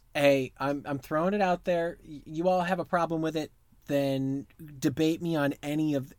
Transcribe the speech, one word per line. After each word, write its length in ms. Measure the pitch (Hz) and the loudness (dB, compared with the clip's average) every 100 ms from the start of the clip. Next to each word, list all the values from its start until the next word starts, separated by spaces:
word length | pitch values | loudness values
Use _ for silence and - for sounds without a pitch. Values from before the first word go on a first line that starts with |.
| - 151 | -8 2
hey, 380 | 143 139 127 - | 4 4 0 -4
I'm, 260 | 135 143 139 | -4 -4 -4
I'm 140 | 143 | -8
throwing 340 | - 156 180 | -4 0 0
it 80 | 208 | 2
out 240 | 185 175 - | 2 0 0
there. 320 | 175 170 - - | 0 0 -6 -14
Y-, 140 | 147 - | -16 -10
you 220 | 156 185 | -2 2
all 140 | 185 | 2
have 180 | 175 185 | 2 -2
a 60 | 165 | 0
problem 360 | 180 165 165 | 0 0 0
with 140 | 160 156 | 0 -2
it, 160 | 151 - _ - - | -6 -12 _ -20 -2
then 600 | 143 139 135 135 139 - - 156 143 | 0 2 0 -2 -4 -8 -18 -18 -2
debate 420 | 151 131 160 165 | -2 2 0 0
me 140 | 170 160 | 0 2
on 180 | 143 143 | 0 -2
any 320 | 147 151 156 139 | -4 0 0 0
of, 180 | 135 | -4